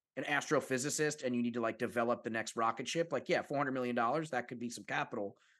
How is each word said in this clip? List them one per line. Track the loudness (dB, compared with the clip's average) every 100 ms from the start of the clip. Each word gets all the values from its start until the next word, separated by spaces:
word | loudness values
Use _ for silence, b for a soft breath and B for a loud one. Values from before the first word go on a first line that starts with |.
| _ -6
an |
astrophysicist | -2 0 4 2 2 0 0 0 0 0
and | 0 2
you |
need | 0
to, | 2
like, | 0 0
develop | -2 2 2 2
the | -2
next | -2 -2 2
rocket | 2 2 -2
ship, | -2 0
like, | -2 2
yeah, | 0
four | 2 0
hundred | 0
million | 0 0 2
dollars, | 2 2 0
that | -2 -2
could | -6
be | -6
some | -8
capital | -4 -2 -2 -4 -4 -8 b